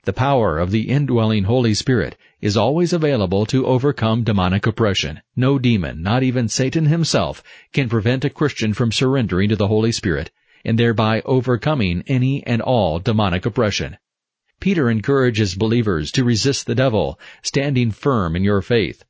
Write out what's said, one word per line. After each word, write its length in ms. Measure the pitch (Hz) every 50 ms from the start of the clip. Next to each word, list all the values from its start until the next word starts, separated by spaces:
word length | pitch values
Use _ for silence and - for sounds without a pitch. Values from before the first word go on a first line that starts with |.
| _
The 100 | 101 95
power 440 | - 127 139 143 127 110 92 76 78
of 120 | 90 90
the 180 | 101 113 110 98
indwelling 560 | 120 147 147 131 127 117 110 110 110 107 95
Holy 300 | 95 120 131 120 113 104
Spirit 420 | - - - 127 110 78 67 - _ _ _ _ _
is 160 | - 104 98
always 380 | 110 104 120 147 170 180 160 175
available 500 | 170 156 147 139 113 98 87 95 98 107
to 200 | - - 131 131
overcome 580 | - 131 123 127 147 135 - 110 110 110 120 113
demonic 420 | 110 107 98 90 90 92 98 -
oppression. 540 | 123 107 - 113 104 95 - - 69 - - _ _ _
No 220 | 123 120 135 143 139
demon, 420 | 123 123 117 101 85 67 62 73
not 200 | 80 101 117 131
even 260 | 131 131 120 127 120 107
Satan 380 | - - 131 135 - 165 160
himself, 560 | 147 160 170 160 - - 127 90 69 67 - _ - - - - _ -
can 160 | 151 135 113
prevent 340 | 117 113 95 120 127 135 151
a 60 | 139
Christian 420 | - - 160 139 - - 113 107
from 200 | 107 - 123 113
surrendering 580 | 104 - 135 131 135 139 117 87 92 87 98 107
to 60 | 110
the 120 | 95 104 98
Holy 240 | 110 107 110 117
Spirit 380 | 113 - - 92 78 69 78 - _ _ _ _ _ _ _
and 140 | - 117 113
thereby 420 | 117 117 113 107 110 110 113 110 -
overcoming 760 | - 131 131 120 127 123 110 - 147 156 139 104 90 85 90 -
any 360 | - 135 127 127 131 139 139 -
and 160 | - 120 113
all 360 | - - 127 117 98 82 78 87
demonic 460 | 95 127 110 107 104 95 87 92 -
oppression. 540 | 123 107 123 117 104 98 - 82 - - _ _ _ _ _ _ _ _ _ _ _ _ _
Peter 300 | - 190 196 170 135 117
encourages 680 | 113 110 104 - 139 135 131 123 113 104 110 95 87
believers 560 | 98 107 110 113 123 113 107 92 78 78 71
to 120 | - 139 127
resist 420 | 120 120 104 - 139 135 - -
the 80 | - 117
devil, 460 | 117 131 135 110 101 78 67 - _ - - - _
standing 480 | - - - 139 139 147 139 123 123 113
firm 460 | 101 - - 143 131 113 92 82 80
in 60 | 87
your 200 | 95 101 104 98
faith. 420 | 87 - 120 117 95 65 - _ - _